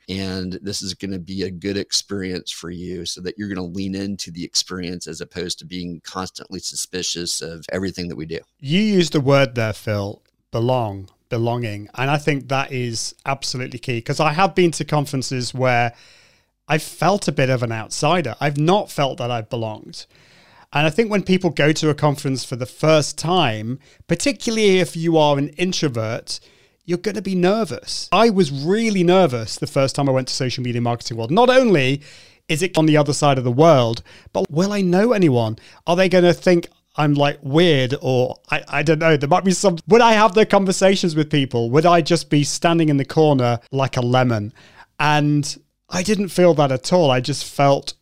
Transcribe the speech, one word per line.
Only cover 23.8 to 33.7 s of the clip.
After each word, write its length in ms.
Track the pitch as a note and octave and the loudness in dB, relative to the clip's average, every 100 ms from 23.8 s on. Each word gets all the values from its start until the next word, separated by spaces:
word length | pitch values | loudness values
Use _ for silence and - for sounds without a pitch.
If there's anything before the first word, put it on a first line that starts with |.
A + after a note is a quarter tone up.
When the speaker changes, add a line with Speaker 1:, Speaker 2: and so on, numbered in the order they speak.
| _ _ - | _ _ -6
Speaker 2:
particularly 720 | F3 C#4+ A3 - A3 G#3 F#3 | -2 -2 -4 -4 0 4 4
if 180 | F3 E3 | 0 -2
you 220 | E3 D#3+ | 0 4
are 200 | D3 C#3+ | 4 2
an 100 | D3 | -2
introvert, 920 | - F#3 F3+ D#3 A#2 A2 A#2+ - - - _ _ _ - | -4 -4 -2 -2 -2 -6 -6 -10 -14 -16 _ _ _ -8
you're 140 | F3 | -6
gonna 240 | G#3 G3+ | -4 -6
be 120 | F#3+ F#3 | -4 0
nervous. 720 | F3 A3 G3 A#2+ - - - | 2 2 -2 -6 -10 -10 -2
I 180 | F3+ A#3 | 4 4
was 220 | G3 D#3+ | 4 0
really 520 | C#3 D3+ G#3 A3+ G3+ | 0 0 0 2 2
nervous 520 | F3 F#3 F3 B2 A2 - | 4 6 4 2 -8 -8
the 120 | C3+ | -4
first 280 | C#3+ C3+ - | 0 0 0
time 120 | C#3 | 0
I 40 | |
went 160 | C3 C3 | 0 -2
to 60 | |
Social 300 | - B2+ B2 | -4 -4 -4
Media 180 | B2 A#2+ | -4 -2
Marketing 360 | A#2+ A#2+ - A2+ | -2 -2 -6 -8
World. 140 | A2+ | -2
Not 180 | F#3 B3 | 2 4
only 520 | B3+ B3 E3 C3 C#3+ - - - _ - | 4 4 4 2 0 -6 -20 -20 _ -6
is 140 | D#3 | -4
it 160 | F3+ F3 | -2 2
on 80 | D#3 | 4
the 120 | D3+ | 4
other 160 | D3 | 2
side 240 | C#3+ D3 C3+ | 2 2 2
of 60 | |
the 80 | B2 | 0
world, 520 | A#2+ E3 | 4 6